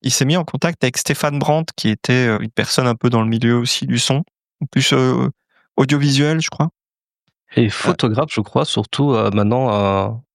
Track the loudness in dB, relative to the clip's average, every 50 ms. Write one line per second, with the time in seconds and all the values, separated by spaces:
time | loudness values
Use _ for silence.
0 | -4 -4 -2 0 0 2 2 0 -2 -4 -4 -2 -2 -2 -2 0 -2 -2 -2 -2
1 | -2 -2 -2 -2 -2 -2 -2 0 0 0 0 0 0 -4 -8 -4 -2 -2 -2 -2
2 | 0 0 0 2 2 2 0 -2 -4 -4 -4 -4 -4 -2 -2 0 0 0 0 0
3 | 0 0 2 2 2 0 0 0 2 2 2 2 0 -2 -4 -4 -4 -4 -2 -2
4 | 0 0 0 -2 -2 -4 _ _ _ _ _ _ -12 -4 -2 -2 0 2 2 2
5 | 2 2 0 0 -2 -2 -4 -8 _ _ _ _ _ _ _ 0 2 2 2 2
6 | 2 2 2 2 2 2 0 -2 -4 -6 -4 -2 -2 -2 -2 _ _ _ _ _
7 | _ _ _ _ _ _ _ _ _ _ 0 2 2 2 0 -2 -2 -2 0 0
8 | 0 0 0 0 -2 -2 -2 -4 -4 -2 -2 -2 -2 0 -2 -4 -4 -4 -2 -2
9 | 0 2 2 2 2 2 2 2 2 2 2 0 0 0 0 0 2 2 2 0
10 | 0 -2 -6 -8 -12 _ _